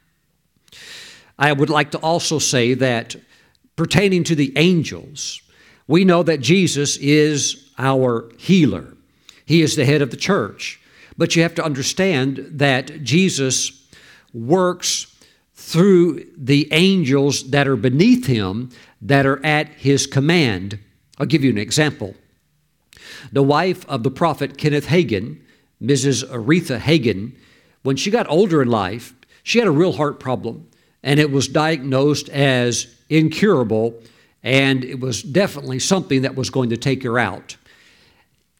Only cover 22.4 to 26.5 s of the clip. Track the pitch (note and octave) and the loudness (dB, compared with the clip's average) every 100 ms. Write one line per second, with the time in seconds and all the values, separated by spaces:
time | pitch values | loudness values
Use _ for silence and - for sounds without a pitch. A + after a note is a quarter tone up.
22.4 | _ _ _ _ _ - - - - C#3 | _ _ _ _ _ -20 -20 -20 -6 0
23.4 | C#3 D3 F#3 E3+ - C3+ A#2+ B2+ E3+ C#3 | 2 2 0 -4 -6 -4 -4 0 -2 0
24.4 | C#3 - D#3 D3 C#3+ E3 D3 G2 B2 D3+ | -6 -2 -2 -2 0 0 2 -2 -6 -14
25.4 | _ _ _ _ A2+ C#3 C#3 A#2+ - B2 | _ _ _ _ 0 2 2 -2 -4 -6
26.4 | A2 | 0